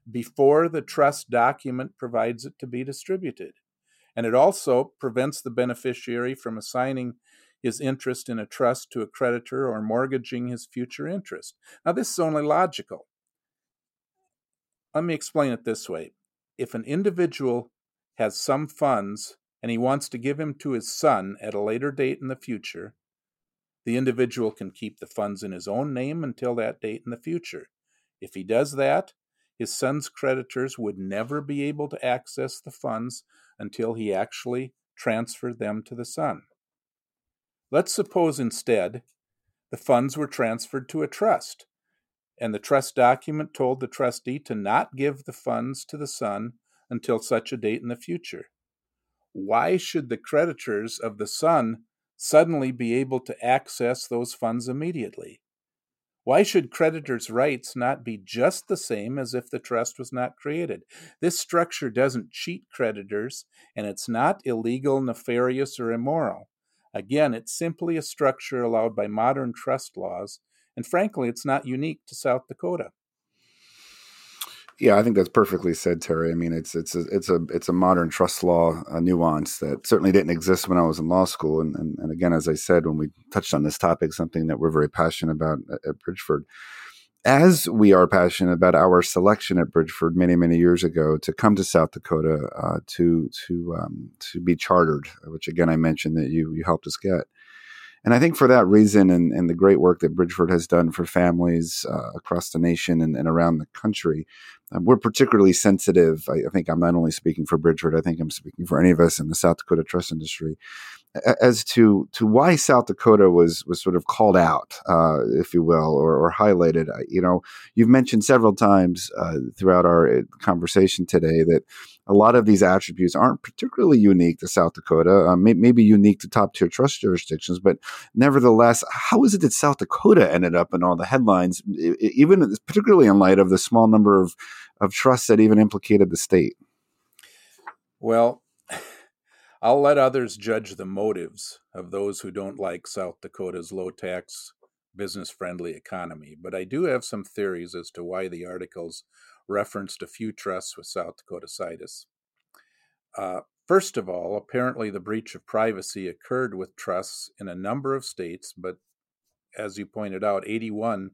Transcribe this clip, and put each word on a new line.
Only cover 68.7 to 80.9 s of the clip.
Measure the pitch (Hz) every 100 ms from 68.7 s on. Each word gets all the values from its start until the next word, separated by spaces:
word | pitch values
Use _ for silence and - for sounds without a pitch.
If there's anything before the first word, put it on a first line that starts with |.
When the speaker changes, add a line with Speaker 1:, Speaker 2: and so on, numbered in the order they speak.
| 113 113 107
Speaker 1:
by | 104
modern | 107 120 139 127
trust | 110 - 135 - -
laws, | 92 90 101 - _ _ _ -
and | -
frankly, | 175 208 160 120
it's | 117 143
not | 143 135
unique | 131 156 - _
to | -
South | 139 127 -
Dakota. | - 180 175 - _ _ _ _ _ _ _ _ _ _ _ _ _ _ - - - - -
Speaker 2:
Yeah, | 127 101
I |
think | 117 101
that's | 90
perfectly | 117 98 90 90
said, | 80 90 85
Terry. | - 82 82
I | 82
mean, | 85
it's, | 82 80
it's | 82 80 87
a, | 82
it's | 101 82
a, | 87 80
it's | 82 -
a |
modern | 90 92 90 82
trust | - 90 - 90
law, | 85 85 82 -
uh, | 82
nuance | 87 87 82 76 76 -
that | 73 69 -
certainly | 104 95
didn't | 95 80
exist | 85 87 92 -
when | 90
I |
was | 82